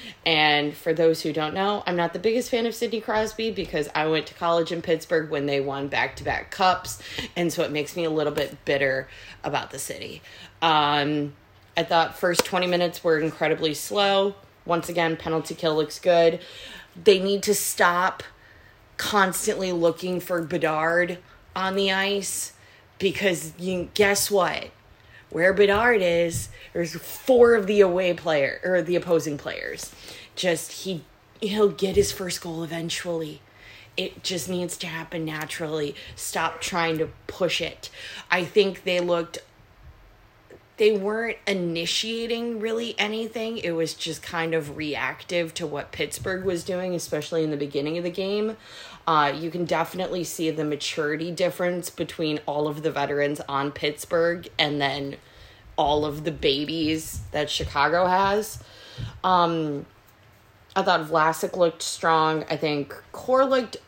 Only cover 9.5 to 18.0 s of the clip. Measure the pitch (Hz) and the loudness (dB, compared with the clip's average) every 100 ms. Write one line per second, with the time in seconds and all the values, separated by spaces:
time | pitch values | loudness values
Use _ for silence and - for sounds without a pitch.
9.5 | 139 - 131 - - - - - - - | -4 -4 -10 -10 -10 -10 -14 -18 -20 -18
10.5 | - 165 156 147 147 143 151 147 - _ | -2 4 4 4 2 2 0 -2 -8 _
11.5 | - - - 165 170 160 - 185 170 - | -20 -8 -4 2 2 2 0 0 2 2
12.5 | 185 180 175 175 - 175 160 160 156 156 | 2 2 2 2 0 2 2 2 0 0
13.5 | 160 160 147 - 202 202 196 196 196 - | 2 0 -2 -2 2 4 4 2 0 -16
14.5 | _ - 170 160 175 165 160 165 160 156 | _ -2 -2 0 0 0 0 -2 -2 -4
15.5 | 175 165 156 151 - 185 170 165 170 - | -4 0 0 0 0 4 6 6 4 -6
16.5 | - - - - 180 170 196 190 202 202 | -16 -16 -18 -20 2 6 6 4 0 2
17.5 | 202 - - 185 175 | 0 0 4 4 4